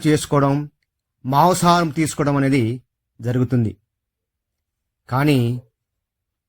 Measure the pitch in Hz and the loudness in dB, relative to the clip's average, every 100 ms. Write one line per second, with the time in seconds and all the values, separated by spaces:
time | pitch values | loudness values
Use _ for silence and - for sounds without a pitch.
0 | 156 151 - 147 139 143 147 - _ _ | 0 0 0 0 0 0 -4 -14 _ _
1 | _ _ 127 139 170 180 170 175 165 139 | _ _ -2 2 2 2 2 2 0 -2
2 | 151 - 139 143 135 139 113 127 - _ | -4 -2 -2 0 0 0 0 -4 -12 _
3 | _ _ 117 127 127 127 110 - _ _ | _ _ -4 -2 0 0 -2 -4 _ _
4 | _ _ _ _ _ _ _ _ _ _ | _ _ _ _ _ _ _ _ _ _
5 | - 123 147 135 117 123 - _ _ _ | -8 -2 2 2 0 -4 -12 _ _ _
6 | _ _ _ _ | _ _ _ _